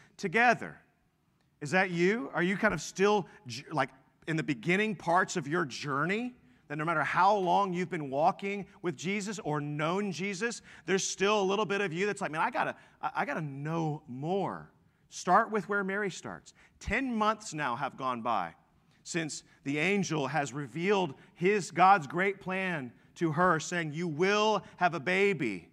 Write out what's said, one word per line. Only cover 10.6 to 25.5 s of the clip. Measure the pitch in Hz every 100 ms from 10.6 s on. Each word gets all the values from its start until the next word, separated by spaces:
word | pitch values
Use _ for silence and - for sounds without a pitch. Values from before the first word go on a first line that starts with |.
| - - -
there's | 190
still | - - 196 214
a |
little | 190 202
bit | 208 202
of | 196
you | 165 202
that's | 202
like, | 165
"Man, | 156
I | 180
gotta, | 311 151 - - _
I, | 147 151
I |
gotta | 196 -
know | 151 139 151 165 160 151 -
more. | 127 156 196 156 85 76 _ _ _ _
Start | - 185 190 214
with | 214 -
where | 202
Mary | 190 196 202
starts." | - 120 82 - - _ -
Ten | - 226 269
months | 220 214 214 -
now | 156 139 123
have | 135 -
gone | 131 120
by | 120 107 85 - _ _ _ _
since | - 170 156 - - _
the | 139 147
angel | 170 202 131 151 131
has | 151 139
revealed | 135 135 143 185 196 170 - -
his, | - 180 208 160
God's | 156 185 196 139
great | 165 196 196
plan | 180 190 185 160 123 - _ -
to | 165
her, | 151 180 160
saying, | - 180 160
"You | 151 175
will | 147 190 208 214 202 - -
have | 180
a | 156
baby," | 135 185 202 165 117